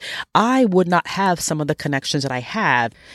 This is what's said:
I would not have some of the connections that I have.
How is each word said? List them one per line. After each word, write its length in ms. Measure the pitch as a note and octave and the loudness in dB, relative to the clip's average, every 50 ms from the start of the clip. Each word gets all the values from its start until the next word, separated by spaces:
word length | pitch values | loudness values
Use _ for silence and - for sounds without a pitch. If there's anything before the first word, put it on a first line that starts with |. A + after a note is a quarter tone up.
| - - - - - _ - | -8 -10 -10 -10 -6 _ 0
I 320 | F3 G#3+ A#3+ B3+ C4 B3+ | 0 2 2 4 4 4
would 220 | G#3 F3+ F#3 F3+ | 4 4 2 2
not 180 | F3 F3+ E3+ - | 4 2 0 0
have 340 | - - F#3+ G3 F#3+ F3 D#3+ | -2 -4 -2 0 0 0 0
some 220 | - - D#3+ D3+ | -2 -4 -4 -2
of 60 | D3 | -2
the 80 | C#3+ D3+ | -4 -4
connections 480 | - - D3 C#3+ C3+ - - - D3 C3 | -4 -4 -4 -4 -4 -4 -2 -4 -4 -4
that 80 | C3+ | -4
I 80 | B2+ B2 | -6 -6
have. 540 | B2+ - - A3 G#3 D#3 C3 B2 A#2 A2+ - _ - - - | -8 -8 -6 -2 0 2 2 2 2 0 -4 _ -20 -20 -20